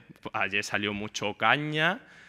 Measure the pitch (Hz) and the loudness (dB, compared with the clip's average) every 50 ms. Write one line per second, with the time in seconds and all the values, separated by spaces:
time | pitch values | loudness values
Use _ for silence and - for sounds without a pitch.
0 | - - - - - - - 110 98 98 98 104 104 - - 101 104 104 104 101 | -10 -20 -20 -14 -12 -6 -2 -2 -2 0 0 -2 -2 0 -2 -2 -2 -2 -2 -4
1 | 107 107 - - 107 104 101 - 110 110 127 147 151 151 151 156 156 170 202 262 | -6 -6 -6 -4 -4 -4 -2 2 4 4 4 4 2 -2 -2 0 0 0 0 -2
2 | - - - - - | -8 -18 -20 -20 -20